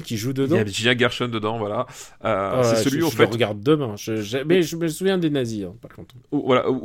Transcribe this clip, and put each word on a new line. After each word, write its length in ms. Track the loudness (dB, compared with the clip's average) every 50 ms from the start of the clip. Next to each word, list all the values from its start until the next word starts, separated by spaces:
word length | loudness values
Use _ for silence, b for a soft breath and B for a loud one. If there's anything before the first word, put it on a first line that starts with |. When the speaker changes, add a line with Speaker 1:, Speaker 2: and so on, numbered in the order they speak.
| -4
Speaker 1:
qui 120 | -4 -6
joue 160 | -4 -4 -4
dedans. 220 | -2 -2 0 2 2
Speaker 2:
il 40 | 2
y 20 |
a 40 | 2
Gina 300 | 0 -2 0 2 2 2
Gershon 320 | 4 2 0 2 -2 -4 -4
dedans, 300 | -2 -2 -2 -2 -2 -2
voilà. 280 | -2 -2 -2 -4 -4 B B B B B B B -2
Euh, 320 | -2 0 0 0 0 0 2
Speaker 1:
Oh 40 |
Speaker 2:
c'est 120 | 2 4 2
Speaker 1:
là, 80 | 2
Speaker 2:
celui, 180 | 2 0 0 2
Speaker 1:
je, 40 | 0
Speaker 2:
en 60 | 0
Speaker 1:
je 60 | 4
Speaker 2:
fait, 80 | 4 2
Speaker 1:
le 60 | 2
regarde 280 | 4 0 0 -2 -2 -2
demain. 360 | 2 2 2 2 2 -4 -6
Je, 260 | -8 -6 -4 -4 -4
je, 160 | -4 -4 -4 -4
mais 240 | 0 2 4 4
je 140 | 4 2 -2
me 100 | -4 -4
souviens 320 | -4 -4 -2 0 0 0 2
des 120 | 0 0
nazis, 340 | 0 0 -2 -2 -4 -6 -6
hein, 100 | -8 -10 -14
par 80 | -18 -20
contre. 240 | -20 -20 -20 -20 -20 -20 -10 _
Speaker 2:
où, 120 | -4 -2 2
voilà, 240 | 4 4 4 4 2
où, 100 | 0 0 -2